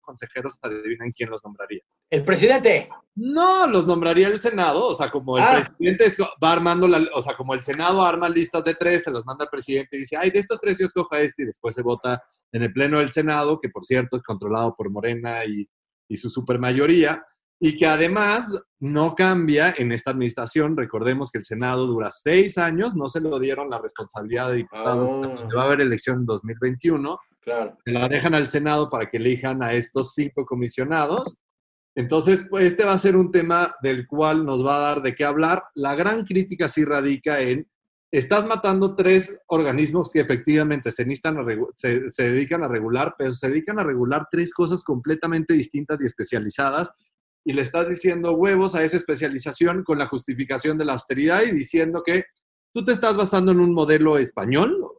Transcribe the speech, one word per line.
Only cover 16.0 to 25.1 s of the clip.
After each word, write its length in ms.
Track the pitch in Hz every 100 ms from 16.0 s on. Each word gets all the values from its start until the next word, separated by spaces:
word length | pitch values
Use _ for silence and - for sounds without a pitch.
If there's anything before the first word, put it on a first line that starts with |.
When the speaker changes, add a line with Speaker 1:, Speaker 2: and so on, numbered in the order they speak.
| -
Speaker 1:
y 80 | 107
su 140 | 120
supermayoría, 960 | - 123 123 123 127 147 170 151 160 - _ _ _
y 160 | 160 151
que 100 | 160
además 680 | 156 165 196 208 214 233 196 - _
no 380 | 139 147 160 156
cambia 580 | 185 185 160 147 165 170
en 140 | 123
esta 220 | 117 135
administración. 640 | 131 120 117 117 156 151 156
Recordemos 560 | 117 110 117 131 135
que 60 | 113
el 60 | 101
Senado 440 | 113 123 127 127
dura 200 | 117 107
seis 440 | - 147 175 202 185
años, 380 | 170 160 226 185
no 140 | 139
se 120 | 165
lo 200 | 156 139
dieron 280 | 135 135 143
la 120 | 120
responsabilidad 720 | 110 - 104 107 107 120 127
de 80 | 123
diputados, 500 | 117 107 117 123 127